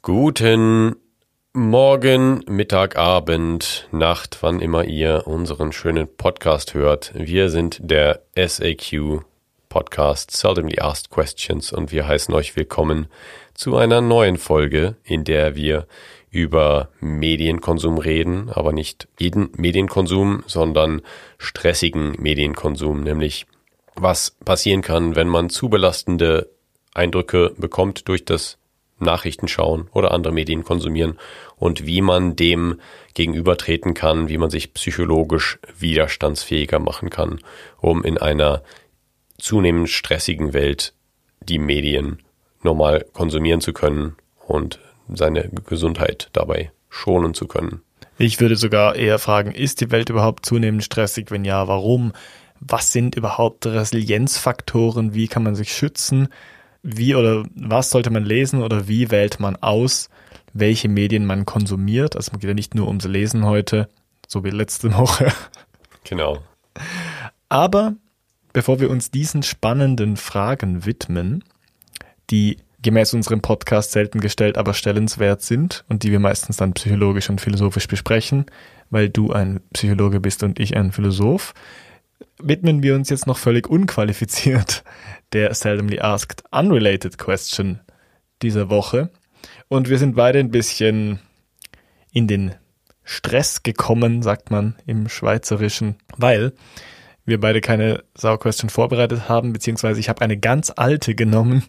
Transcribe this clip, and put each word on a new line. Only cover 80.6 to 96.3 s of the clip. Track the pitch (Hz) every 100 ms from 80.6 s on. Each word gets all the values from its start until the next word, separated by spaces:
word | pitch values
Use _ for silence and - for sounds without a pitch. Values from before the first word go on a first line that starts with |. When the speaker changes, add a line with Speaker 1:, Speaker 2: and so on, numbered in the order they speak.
Speaker 2:
ich | 104 107
ein | 95
Philosoph, | 95 101 95 104 185 - - - - - _ _ _ - _
widmen | 151 151 170 147
wir | 139
uns | 135 135
jetzt | 139 -
noch | 123
völlig | - 120 -
unqualifiziert | 160 196 - 107 101 113 - 139 127 98 - - - - - _
der | 107 107
Seldomly | 113 107 104 104 104
Asked | 107 101 - - _
Unrelated | - 185 143 104 98 92 -
Question | - 95 - - 98 95 _ _ _ _ _ _
dieser | 120 104 98
Woche. | 104 - 120 165 _ _ _ - - _
Und | 135 127
wir | 131
sind | 139
beide | 117 123 135
ein | 127
bisschen | 117 113 - 110 110 104 101 _ _ _ _ - - _ _ _
in | - 110
den | 101 95 92 _ _ _ _
Stress | - - - 127 151 -
gekommen, | - 110 - 117 117 117
sagt | 110 104 -
man | 104 107 110 -
im | 113 107
Schweizerischen, | - 110 110 - 107 104 - 107 104 _ -
weil | 123